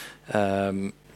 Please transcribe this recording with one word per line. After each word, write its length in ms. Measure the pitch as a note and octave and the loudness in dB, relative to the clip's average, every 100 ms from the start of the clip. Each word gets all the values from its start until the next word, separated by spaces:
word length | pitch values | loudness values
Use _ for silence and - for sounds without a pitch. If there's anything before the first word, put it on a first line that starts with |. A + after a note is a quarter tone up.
| - - - | -14 -16 -2
ehm, 640 | G#2+ G2+ G2 G2 G2 G2 - - | 2 2 2 0 0 -4 -8 -18